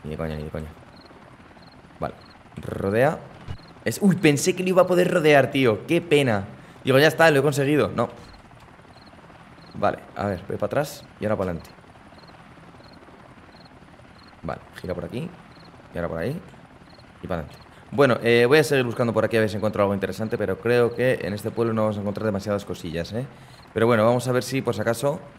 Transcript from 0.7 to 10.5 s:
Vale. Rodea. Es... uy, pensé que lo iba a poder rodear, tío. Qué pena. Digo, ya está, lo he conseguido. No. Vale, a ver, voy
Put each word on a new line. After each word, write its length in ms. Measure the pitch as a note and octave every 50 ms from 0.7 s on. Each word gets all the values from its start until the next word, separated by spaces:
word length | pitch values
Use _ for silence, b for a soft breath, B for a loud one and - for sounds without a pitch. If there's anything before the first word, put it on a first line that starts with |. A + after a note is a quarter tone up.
| - - - - - - - - - - - - - - - - - - - - - - - - - -
Vale. 140 | E2 C#2 - - - - - - - - -
Rodea. 600 | - - - - - - G2 G2+ A2+ B2+ D3+ E3+ - - - - - - - - - - - - - -
Es... 120 | - - -
uy, 160 | - G3 E3+
pensé 380 | C3 - D#3 C#3+ C#3 - F#3 F3+
que 60 | F3+
lo 80 | F#3 F#3
iba 140 | F#3 F#3 F3
a 40 |
poder 240 | - F3+ F3 F3+ E3
rodear, 380 | - F3 D3+ D#3 D3 C#3 C3 B2+
tío. 380 | - C#3 C3 A#2+ G#2+ G2+ -
Qué 140 | - E3 E3+
pena. 440 | E3+ - D3+ C#3+ C#3 B2+ G#2+ G2+ F#2+ - - B B B B B -
Digo, 160 | B2+ B2+ C3+
ya 80 | D3
está, 240 | D#3 C#3+ C3+ E3 E3
lo 80 | D3+ C#3
he 20 |
conseguido. 480 | C3 D3+ C#3 C#3 C#3 C#3 D3+ D3 A2+ F#2 G2+
No. 140 | - A#2+ - - - - - - - - - - - - - - - - - - - - - - - - - - - - - - - - - - -
Vale, 160 | G#2 G2 - - - - -
a 120 | - G2
ver, 160 | G2+ G2 E2+ F2+
voy 100 | -